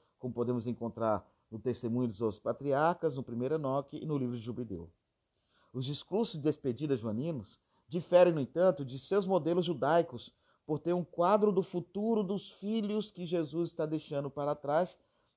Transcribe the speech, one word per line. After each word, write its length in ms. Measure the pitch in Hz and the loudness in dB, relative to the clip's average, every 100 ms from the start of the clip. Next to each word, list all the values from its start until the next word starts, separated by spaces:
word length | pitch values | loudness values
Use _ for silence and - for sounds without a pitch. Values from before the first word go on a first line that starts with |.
| _ _ | _ _
como 140 | 127 | -8
podemos 340 | 117 120 123 120 | -2 0 0 -2
encontrar 640 | 117 117 113 110 101 - _ _ | -4 -6 0 0 0 -2 _ _
no 80 | 110 | -6
Testemunho 500 | 127 113 117 120 123 | -4 -2 -2 0 -2
dos 140 | 98 | 0
Outros 180 | 113 104 | -2 -2
Patriarcas, 760 | 113 110 139 135 160 175 160 135 | -6 -4 0 2 2 2 -2 -4
no 60 | |
primeiro 340 | 117 117 127 156 | -6 -4 -2 -2
Enoque 420 | 135 139 139 151 | 0 -2 -4 -10
e 80 | 156 | -4
no 100 | 143 | -2
livro 220 | 123 120 | -2 -4
de 40 | |
Jubileu. 480 | 110 113 113 87 85 _ _ _ _ _ _ _ _ | -8 -8 -8 -8 -12 _ _ _ _ _ _ _ _
Os 140 | 127 131 | -6 -4
discursos 500 | 147 - 202 233 156 | -6 -2 0 0 0
de 40 | |
despedida 560 | 147 147 135 113 147 131 | 0 0 -2 -2 0 0
joaninos 640 | 113 107 160 143 95 - _ _ _ | 0 -2 -2 -4 -10 -18 _ _ _
diferem, 440 | 170 - 175 175 | -6 6 8 8
no 80 | 156 | 6
entanto, 440 | 127 160 185 185 | 0 4 4 2
de 120 | 131 131 | -4 -8
seus 300 | - 208 185 | 0 0 2
modelos 380 | 185 151 175 170 | 2 2 0 0
judaicos 640 | 139 135 170 - 117 - _ _ _ | 0 4 4 2 -4 -14 _ _ _
por 140 | - 147 | -6 -4
ter 140 | 165 | 0
um 120 | 180 | -2
quadro 460 | 170 - 175 208 208 | -2 0 4 4 4
do 120 | 185 | 2
futuro 580 | 175 175 - 202 220 220 | -2 -6 -6 -4 0 0
dos 300 | 185 196 - | 0 -4 -6
filhos 580 | - 202 226 202 214 208 | -10 -4 -2 -2 -2 -4
que 160 | - 175 | -8 -4
Jesus 440 | 175 147 160 170 | -2 -2 -2 -4
está 140 | - | -2
deixando 460 | 156 156 - 143 143 | -4 -4 -4 -4 -4
para 240 | 147 147 | -4 -4
trás, 440 | 147 139 156 180 - _ _ _ | -2 2 2 2 -4 _ _ _